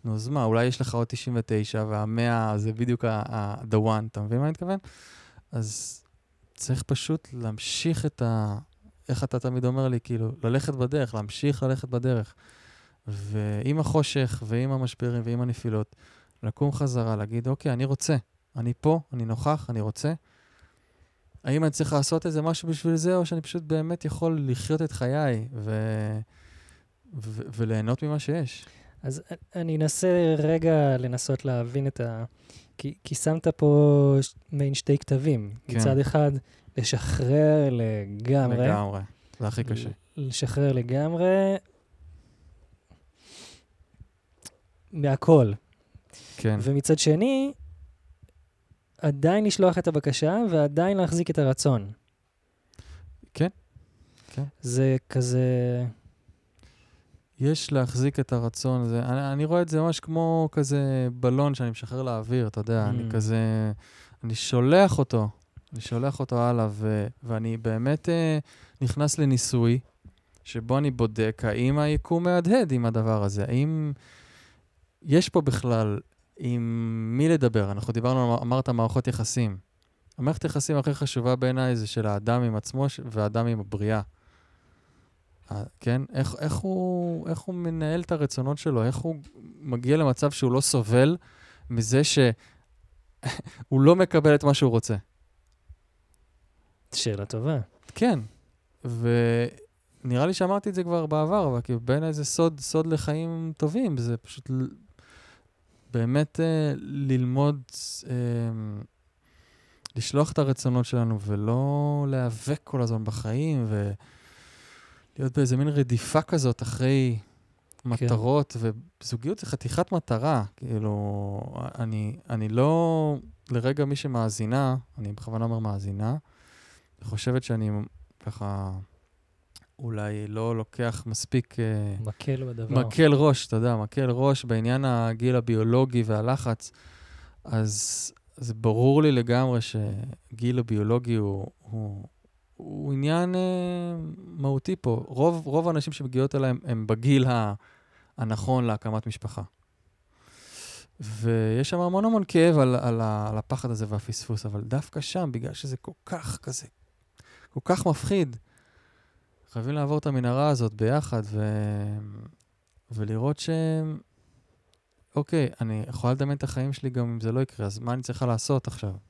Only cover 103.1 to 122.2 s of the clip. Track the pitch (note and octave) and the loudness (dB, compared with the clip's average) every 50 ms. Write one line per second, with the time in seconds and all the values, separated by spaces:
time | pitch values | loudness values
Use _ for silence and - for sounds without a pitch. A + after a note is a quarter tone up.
103.1 | D3+ D#3 E3 E3 E3 E3 E3 D#3+ D#3 _ - D3+ D#3+ A#3 C4 G#3 D3+ B2+ A#2 A#2 | -2 -2 -2 -4 -6 -6 -6 -6 -4 _ -2 0 0 0 0 0 0 0 0 -2
104.1 | A#2 A2 _ - - - - - C3 C3 C3 - - - - _ _ - - _ | -2 -4 _ -12 -20 -18 -8 -4 -4 -2 -2 -4 -8 -16 -20 _ _ -20 -20 _
105.1 | - - - - - _ _ _ _ _ _ _ _ _ _ _ A#2+ A#2+ A2+ A#2 | -20 -20 -20 -20 -20 _ _ _ _ _ _ _ _ _ _ _ -2 -2 0 2
106.1 | B2+ C#3+ D3+ - _ - E3 E3 D#3+ D#3+ D#3 D3 C#3 - - - C#3+ C#3+ C#3+ C3+ | 2 2 0 0 _ -2 0 2 2 2 2 0 -2 -4 -8 -8 -6 -4 0 2
107.1 | C3 B2+ B2+ B2 B2+ C3+ C#3+ D3 D3 C#3 B2+ - - - - - - - - - | 2 2 2 2 2 2 2 2 2 -2 -6 -14 -14 -12 -12 -10 -12 -12 -8 -6
108.1 | B2+ B2 B2 A#2+ A#2+ A#2 A#2 A#2 A2+ A2+ A2 G#2+ G#2 G#2 - - _ _ _ _ | -4 -4 -2 -2 -2 -2 -2 -2 -4 -6 -6 -8 -8 -10 -12 -14 _ _ _ _
109.1 | _ _ _ _ _ _ _ _ _ _ _ _ _ _ _ - _ A#2+ A#2 - | _ _ _ _ _ _ _ _ _ _ _ _ _ _ _ -12 _ -6 -6 -2
110.1 | - C#3+ D3+ D#3 - - D3 C3+ C3+ - - C3 B2 B2 A#2+ - - B2 A#2 A2+ | 2 2 0 2 2 0 2 2 0 0 0 0 2 2 0 0 0 0 2 0
111.1 | A2 G#2 G2 G#2 G#2 G2+ G#2 G#2+ A#2 B2+ C3+ C#3 C#3+ C#3+ D3 D3 D3 D3 C#3+ C#3 | 0 -2 -2 -4 -2 -2 0 0 0 0 0 0 0 0 0 0 0 0 0 0
112.1 | C3+ C3 B2+ A#2+ A2+ G#2+ - B2+ D3 - _ - - C3 B2 A2 A2+ A2 A2 G#2+ | 0 0 -2 -2 -4 -4 -4 -4 -4 -4 _ -6 -2 0 0 0 0 -2 -2 -4
113.1 | G#2+ G#2+ - G#2+ A2 B2+ D3+ D#3+ D#3 C3+ A#2+ G#2+ G#2+ G#2 G2+ G2+ G2+ - - - | -6 -6 -4 -4 -2 -2 0 0 0 0 0 0 0 -2 -2 -2 -4 -8 -12 -20
114.1 | - - - - - - - - - - - - - - - - - - _ _ | -20 -20 -20 -20 -20 -20 -20 -20 -20 -20 -20 -20 -20 -20 -20 -20 -20 -20 _ _
115.1 | _ - C3+ C3 B2 D3 C#3 B2 B2 B2+ C#3+ D3+ D3 C#3+ C3+ A#2+ A#2+ A2+ - - | _ -4 -4 -2 0 2 2 2 4 2 2 2 2 2 2 2 2 0 0 0
116.1 | - D3+ D3 - - D#3+ C3 B2+ A#2 - A2+ A#2 - - B2+ B2+ C3+ C3+ C3 B2 | 0 0 0 2 0 2 2 2 0 0 -4 -6 -4 0 2 4 4 4 4 2
117.1 | A#2 G#2+ - _ _ _ _ _ _ _ _ _ - _ _ B2 A#2 A#2 B2+ A#2 | 0 -2 -6 _ _ _ _ _ _ _ _ _ -20 _ _ -4 -2 0 2 2
118.1 | A#2+ G#2+ A2 B2 C3+ D3 C#3 _ - A#2+ A2+ A2+ G#2+ A2+ C#3+ - _ _ - - | 2 2 2 2 2 2 2 _ -4 -2 -2 -2 -2 -4 -12 -20 _ _ -8 -6
119.1 | - A2+ A#2 D3 F#3+ - - G#2+ D3 - - B2 - - F3 - G3 E3+ - - | -6 -4 -4 -6 -6 -6 -6 -8 -8 -6 -6 -4 -2 -2 0 0 -2 -4 0 0
120.1 | A#2+ A2 A#2+ D3+ D3+ B2 G#2 G2+ _ _ - B2 A#2 G#2+ A2 G#2+ G#2 G#2 G#2 G#2 | -2 0 2 0 0 0 0 -4 _ _ -8 -4 -4 -2 -2 -2 -2 -2 -2 -4
121.1 | G2+ G2+ G2+ G2+ G2+ G2 - - - - B2 - - - A#2 A2+ A2 G#2+ G#2+ G#2 | -4 -4 -4 -6 -6 -8 -8 -8 -8 -8 -8 -8 -6 -6 -6 -4 -4 -4 -4 -4
122.1 | B2 E3+ | -6 -10